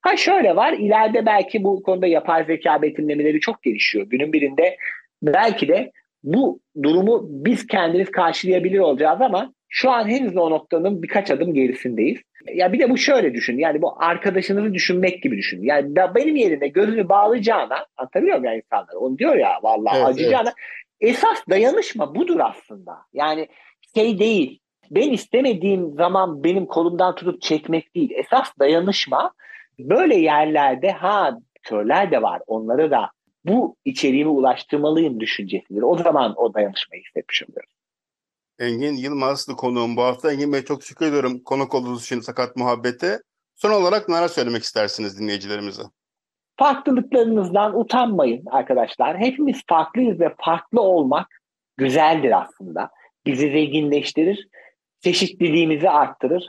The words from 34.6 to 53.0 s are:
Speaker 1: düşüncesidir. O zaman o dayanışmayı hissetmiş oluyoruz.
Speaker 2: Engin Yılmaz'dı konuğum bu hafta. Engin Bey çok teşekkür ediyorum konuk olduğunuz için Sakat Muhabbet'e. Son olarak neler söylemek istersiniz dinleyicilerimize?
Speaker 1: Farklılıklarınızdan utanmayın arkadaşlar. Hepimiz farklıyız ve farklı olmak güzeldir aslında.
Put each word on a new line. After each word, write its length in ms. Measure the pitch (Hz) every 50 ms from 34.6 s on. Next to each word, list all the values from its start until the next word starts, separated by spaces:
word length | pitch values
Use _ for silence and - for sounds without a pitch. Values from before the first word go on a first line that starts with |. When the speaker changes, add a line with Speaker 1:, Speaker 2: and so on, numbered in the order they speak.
| - _ - 147 147 151 156 160 165 151 127 110
Speaker 1:
düşüncesidir. 640 | 110 110 - - 101 92 104 92 - _ 95 101
O 160 | 117 127 175 170
zaman 360 | 170 160 151 147 127 110 104
o 180 | - 117 113 98
dayanışmayı 500 | 107 104 101 98 - - - - - -
hissetmiş 400 | - _ - - - - - -
oluyoruz. 340 | - - - - _ _ _ _ _ _ _ _ _ _ _ _ _ _ _ _ _ _ _
Speaker 2:
Engin 340 | 123 123 117 117 139 147 147
Yılmaz'dı 600 | 131 123 139 147 143 131 131 139 135 - - -
konuğum 420 | - - 127 123 123 117 117 120 117
bu 40 |
hafta. 300 | 123 127 123 123 - 156
Engin 220 | 143 139 143 147 143
Bey 100 | 139 131
çok 180 | - 147 131
teşekkür 240 | - - - - 160
ediyorum 380 | 156 143 143 131 127 127 127 _
konuk 320 | - 135 139 139 127 -
olduğunuz 280 | 131 127 123 123 117 120
için 160 | - 131 120
Sakat 360 | 110 - - - 127 123 -
Muhabbet'e. 640 | 127 120 123 123 117 117 123 123 - - 175 202 - _ _ _ _ _ _ _
Son 160 | _ - 202
olarak 380 | 214 202 180 175 196 214 208 -
neler 180 | 170 170 175 170
söylemek 360 | 170 - 127 120 117 113 110
istersiniz 560 | - - 113 107 101 - - 110 101 95 98
dinleyicilerimize? 640 | 107 107 104 101 95 101 104 104 101 101 98 110 107 - _ _ _ _ _ _ _ _ _ _ _ _ _ -
Speaker 1:
Farklılıklarınızdan 1200 | 269 285 262 269 - 294 262 247 254 - - 254 233 226 226 214 190 175 175 202 208 214 190 214
utanmayın 680 | 226 - - 254 254 233 208 175 147 123 117 127 -
arkadaşlar. 720 | - 123 135 120 - 131 120 117 - - _ 123 139 160 180
Hepimiz 440 | 214 254 262 269 302 277 - - - -
farklıyız 500 | 175 160 156 - - 226 254 233 190 160
ve 160 | 170 151 - _
farklı 440 | - 165 165 170 - _ - 240
olmak 460 | 220 190 185 170 147 127 139 156 185 _ _ _ _ _ _ _ _ _ _ -
güzeldir 640 | 135 135 127 160 156 156 165 160 139 123 107 92
aslında. 480 | 92 - _ _ 98 90 80 82 - - _ _